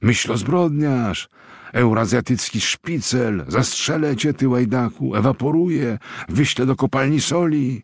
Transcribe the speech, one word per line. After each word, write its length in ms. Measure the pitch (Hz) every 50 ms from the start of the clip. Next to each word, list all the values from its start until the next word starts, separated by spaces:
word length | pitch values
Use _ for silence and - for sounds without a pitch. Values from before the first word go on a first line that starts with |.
Myślozbrodniarz! 1300 | - 107 120 - - - - 123 98 110 151 180 175 170 147 143 151 147 135 127 117 107 87 - - - _ _ - - - - - -
Eurazjatycki 880 | - 113 123 117 110 110 113 101 110 123 113 - 131 110 - - - 110
szpicel! 840 | 98 - - - _ - - 151 - - - 127 123 113 107 92 76 64
Zastrzelę 680 | - 135 131 - - - - - 151 165 151 147 139
cię, 180 | 107 - 151 143
ty 140 | - 135 135
łajdaku! 680 | 123 123 127 110 104 127 123 113 - - 143 131 98
Ewaporuję! 840 | 107 104 131 131 - 123 139 151 165 175 180 160 143 147 120 113 - - - - - - -
Wyślę 380 | - 101 147 - - - 127
do 100 | 131 131
kopalni 440 | - 139 131 - 139 135 135 151 151
soli! 640 | - - 156 170 175 165 151 151 139 127 131 110